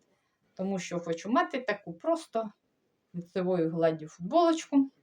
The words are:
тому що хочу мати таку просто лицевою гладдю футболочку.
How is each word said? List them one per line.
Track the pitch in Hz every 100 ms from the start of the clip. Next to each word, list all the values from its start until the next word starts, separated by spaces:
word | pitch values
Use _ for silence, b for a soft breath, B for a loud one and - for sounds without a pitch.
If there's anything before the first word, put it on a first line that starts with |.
| _ _ _ _ _
тому | - 190 190
що | - 175
хочу | 170 165 202
мати | 277 349 262
таку | 247 302 -
просто | 170 311 330 - 226 220 - _ _ _ _ _
лицевою | 175 170 190 180 175 165
гладдю | 165 165 160 156
футболочку. | - 180 311 339 320 - 285 269 -